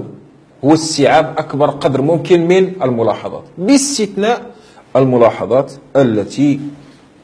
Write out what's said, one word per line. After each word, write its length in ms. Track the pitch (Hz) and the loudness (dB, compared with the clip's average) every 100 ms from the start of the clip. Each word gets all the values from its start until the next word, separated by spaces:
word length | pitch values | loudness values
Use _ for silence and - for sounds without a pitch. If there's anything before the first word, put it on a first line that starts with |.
| - - - _ _ _ | -6 -16 -20 _ _ _
هو 100 | 135 | 2
استيعاب 600 | 160 - - 123 151 156 156 | 2 0 0 4 4 2 -4
أكبر 320 | 151 139 143 | -6 0 -2
قدر 320 | 143 156 131 | 0 -2 0
ممكن 460 | 143 165 185 175 170 | 0 0 2 2 4
من 340 | 185 180 - | 2 2 -2
الملاحظات، 600 | 131 117 110 95 95 78 - 165 | -4 0 -2 -2 -8 -12 -14 -6
باستثناء 920 | 196 277 - - 202 196 214 247 - - - - _ 131 | 2 2 2 -4 -4 -2 -2 -2 -8 -20 -20 -20 _ 0
الملاحظات 760 | 131 123 110 95 95 131 135 - - 139 | 2 4 2 2 -2 -2 -2 -10 -4 0
التي، 640 | 123 107 98 - 143 135 - - - - _ _ | 2 0 -4 -2 0 0 -6 -14 -20 -20 _ _